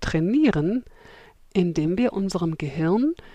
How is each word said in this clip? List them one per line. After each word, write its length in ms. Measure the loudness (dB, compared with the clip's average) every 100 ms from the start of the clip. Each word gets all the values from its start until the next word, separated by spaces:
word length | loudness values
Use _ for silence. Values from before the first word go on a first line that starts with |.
trainieren, 840 | -4 0 2 4 4 2 0 -2 -6 -20 -20 -20 -20 _ -4
indem 440 | 0 0 0 0 0
wir 140 | 0
unserem 460 | 0 -4 -2 -2 -4
Gehirn 560 | -6 -2 0 2 0 -2 -12